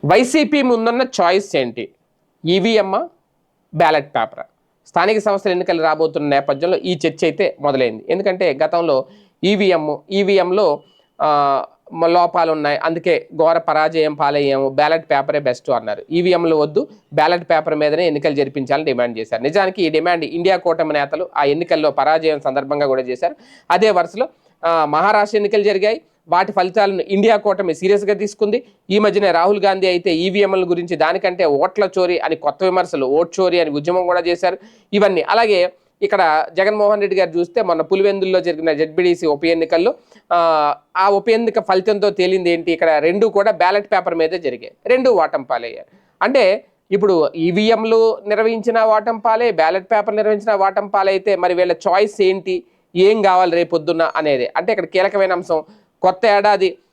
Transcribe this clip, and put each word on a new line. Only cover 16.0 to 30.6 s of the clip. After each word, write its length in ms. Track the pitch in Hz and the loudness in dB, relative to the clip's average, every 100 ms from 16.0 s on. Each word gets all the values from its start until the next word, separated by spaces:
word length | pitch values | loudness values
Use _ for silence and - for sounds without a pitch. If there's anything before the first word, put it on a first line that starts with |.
| - | -4
ఈవీఎంలు 460 | 165 175 175 170 156 | -2 2 2 2 0
వద్దు, 320 | 151 151 - - _ | 0 -2 -4 -12 _
బ్యాలెట్ 320 | 147 156 175 170 | 0 0 0 0
పేపర్ 240 | 165 156 | 0 0
మీదనే 320 | 151 151 156 175 | -2 0 0 0
ఎన్నికలు 280 | 147 156 | 0 -2
జరిపించాలని 500 | 143 135 139 127 143 | -2 -4 -4 -4 -2
డిమాండ్ 340 | 151 123 120 110 | -2 -2 -2 -4
చేశారు. 240 | 110 117 | -6 -4
నిజానికి 400 | 131 180 190 185 | -2 0 -2 0
ఈ 60 | 165 | 0
డిమాండ్ 360 | 156 170 170 | 0 0 -2
ఇండియా 320 | 151 165 175 185 | -4 -4 0 0
కూటమి 360 | 180 165 156 | 0 -2 0
నేతలు 360 | 151 139 151 220 - | -2 -2 -6 -6 -2
ఆ 80 | |
ఎన్నికల్లో 460 | 143 147 170 160 151 | 0 0 0 0 0
పరాజయం 500 | 135 139 160 160 147 | 0 0 2 0 -2
సందర్భంగా 460 | 143 135 135 147 143 | -2 -4 -4 -2 0
కూడా 160 | 131 | -2
చేశారు. 340 | 123 - 170 - - - _ | -4 -4 -4 -6 -20 -20 _
అదే 200 | 175 220 | 2 2
వరుసలో, 380 | 185 165 208 285 _ _ _ | 2 -2 -4 -6 _ _ _
ఆ, 200 | 165 165 | -2 0
మహారాష్ట్ర 520 | 151 151 190 208 208 214 | 0 0 2 2 0 -2
ఎన్నికలు 260 | 208 214 | 0 0
జరిగాయి, 380 | 202 190 208 226 _ _ _ | 0 0 0 -2 _ _ _
వాటి 220 | 170 190 | 0 0
ఫలితాలను 500 | 196 185 180 196 190 | -2 -2 0 0 0
ఇండియా 340 | - 196 214 208 | -2 2 2 2
కూటమి 380 | 208 190 185 | 0 -2 -2
సీరియస్గా 400 | 151 185 202 202 | -2 0 2 0
తీసుకుంది. 480 | 202 202 - 208 240 - _ - | -2 -4 -4 -2 -2 -6 _ -2
ఈ 80 | 196 | 2
మధ్యనే 320 | 208 190 196 | 2 2 2
రాహుల్ 300 | 165 180 208 | 2 2 2
గాంధీ 260 | 196 190 185 | 0 0 0
అయితే 280 | 175 180 | 0 0
ఈవీఎంల 500 | 160 185 190 196 190 | -2 -2 0 0 0